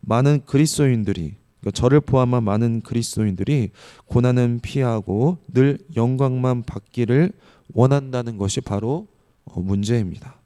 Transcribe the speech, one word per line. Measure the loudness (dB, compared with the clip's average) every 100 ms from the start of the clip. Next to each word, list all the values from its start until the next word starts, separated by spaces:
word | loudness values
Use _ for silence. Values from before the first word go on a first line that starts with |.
많은 | 0 2 2 2 0
그리스도인들이, | 2 2 2 2 2 0 -4 -6 -10 _ _
그러니까 | -8 0
저를 | 4 4
포함한 | 4 2 2 0
많은 | 0 0 0 -2
그리스도인들이 | -4 -6 -4 -2 -2 -2 -2 0 -2 -6 -20 -20 _
고난은 | 2 2 4 2 0
피하고 | -4 -2 0 -2 -2 0 0 -2 -2
늘 | 2 2 2 -6 -2
영광만 | 0 2 0 0 -2 -2
받기를 | -4 -12 _ -4 0 2 2 -2 _ _ _
원한다는 | 2 4 4 0 -6 -6 -4
것이 | -4 -4
바로, | -4 -6 -4 -6 -8 _ _ _
어, | -14 -8
문제입니다. | -4 -2 0 -2 -2 -8 -18 -20